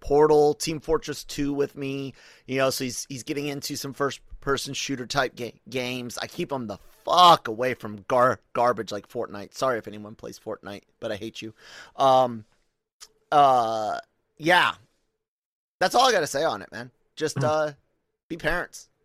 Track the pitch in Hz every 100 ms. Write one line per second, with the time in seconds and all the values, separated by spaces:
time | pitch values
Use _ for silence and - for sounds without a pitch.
0 | - 143 156 151 147 147 - 156 - 156
1 | - 143 - - 143 143 139 - 139 139
2 | 135 - - - - 131 135 - 131 113
3 | - 131 113 143 143 139 - 139 139 127
4 | 139 - - - - 135 143 135 - 135
5 | 120 139 127 - 117 - - 127 123 127
6 | 120 - - - 175 139 113 95 - _
7 | - 170 180 151 - 110 127 120 110 104
8 | 95 127 127 110 _ - 120 107 101 104
9 | - 120 107 101 98 - 135 113 104 104
10 | 104 113 - - 110 104 - 101 _ _
11 | 113 104 110 - 110 - - - - -
12 | 135 131 123 113 107 _ _ _ _ _
13 | - _ - 151 139 127 113 110 107 69
14 | - _ _ - 156 175 127 - _ _
15 | _ _ _ _ _ _ _ - 185 254
16 | 262 208 147 139 160 107 87 101 123 _
17 | _ - 151 - 147 156 151 143 _ _
18 | _ _ - 170 156 175 147 - - _